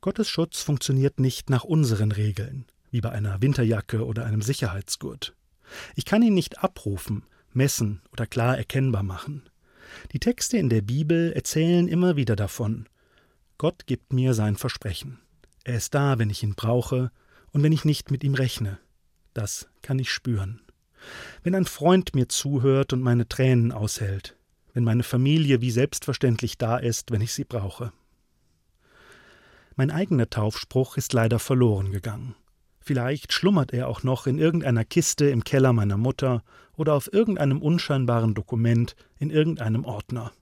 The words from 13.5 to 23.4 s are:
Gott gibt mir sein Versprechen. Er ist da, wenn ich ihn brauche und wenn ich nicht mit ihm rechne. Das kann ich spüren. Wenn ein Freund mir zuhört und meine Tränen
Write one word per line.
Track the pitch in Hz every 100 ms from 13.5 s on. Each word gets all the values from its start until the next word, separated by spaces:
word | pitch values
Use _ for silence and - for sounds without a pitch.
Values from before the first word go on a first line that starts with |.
| _
Gott | 160 180 -
gibt | 127 _
mir | 131 131 117
sein | 107 104
Versprechen. | 131 - 104 85 135 127 _ _ _ _
Er | - 120
ist | - 143
da, | 139 127
wenn | 110
ich | 101
ihn | 107
brauche | 98 113 123 117 127 127 _ _ _ _
und | 143
wenn | 147
ich | 156
nicht | 156 147 -
mit | 131
ihm | 139 135
rechne. | 127 - 107 95 _ _ _ _ _
Das | - 104 - - _
kann | - 135
ich | 127
spüren. | - - 110 95 113 _ _ _ _ - - - -
Wenn | 175 190
ein | 180
Freund | - 151 190 180 135
mir | 123
zuhört | - 143 143 135 135 135
und | 127
meine | 127 120 117
Tränen | -